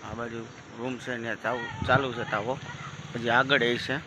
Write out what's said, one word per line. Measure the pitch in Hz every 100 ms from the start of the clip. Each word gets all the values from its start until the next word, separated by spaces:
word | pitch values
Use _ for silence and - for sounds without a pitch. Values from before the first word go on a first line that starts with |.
આ | 110 110
બાજુ | 117 117 113 - - 110
રૂમ | 127 123
છે | 123 120
ને | 113 107
ચાલુ, | 113 123 117 - -
ચાલુ | 131 131 117
છે | 110
તાવો. | 107 110 135 - - - - -
પછી | 120 117 120
આગળ | 135 139
એ | 120 120 -
છે | 135